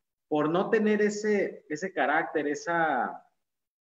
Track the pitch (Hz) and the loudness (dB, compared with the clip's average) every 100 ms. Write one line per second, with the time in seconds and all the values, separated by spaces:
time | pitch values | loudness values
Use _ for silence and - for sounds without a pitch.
0 | _ _ - 151 151 175 202 226 208 208 | _ _ -4 0 2 0 2 2 2 2
1 | 208 208 214 208 175 - - 151 185 165 | 2 0 0 0 0 -6 -10 -8 -6 -2
2 | 143 156 165 156 143 143 - 170 160 131 | 0 2 0 -2 -2 -4 -2 0 2 0
3 | 101 87 - _ _ _ _ _ | -2 -6 -18 _ _ _ _ _